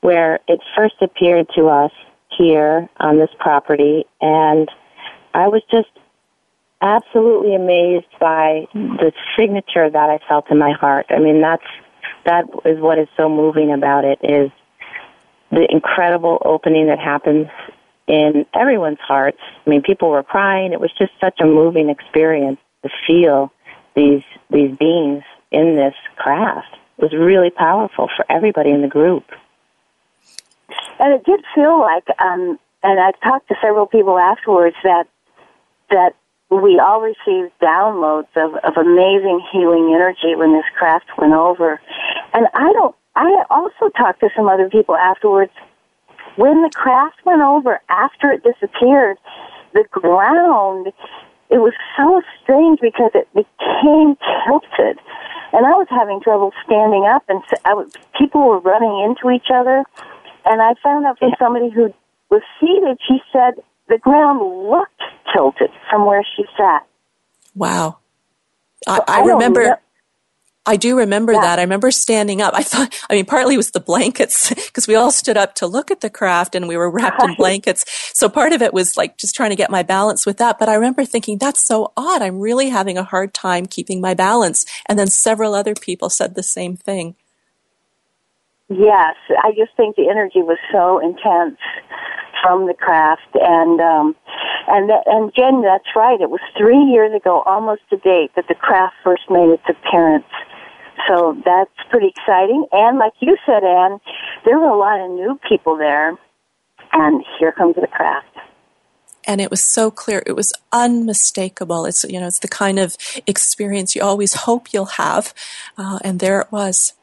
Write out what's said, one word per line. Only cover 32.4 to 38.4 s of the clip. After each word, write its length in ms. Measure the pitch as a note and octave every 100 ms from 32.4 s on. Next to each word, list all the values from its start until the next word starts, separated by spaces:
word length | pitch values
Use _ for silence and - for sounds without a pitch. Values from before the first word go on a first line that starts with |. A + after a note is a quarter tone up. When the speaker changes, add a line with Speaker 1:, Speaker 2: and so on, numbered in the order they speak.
| F3+ E3 _ _
Speaker 2:
and 180 | G3 F#3+
I 100 | F#3 -
talked 260 | - C4+ _
to 80 | G#3
several 260 | A3 G#3 G3+
people 320 | A3+ G3 F3+
afterwards, 580 | F3+ A3 - F#3+ F3 E3
that, 240 | F#3+ F3 E3 _ _ _ _ _ _ _ _
that 240 | G3 F3+ - _ _ _
we 280 | F#3+ G3+ F3+
all 220 | F#3+ G#3+
received 520 | A3 A3 - F#3 F3 _
downloads 680 | E3 E3 G#3 G3+ D#3 D#3 D3+
of, 180 | -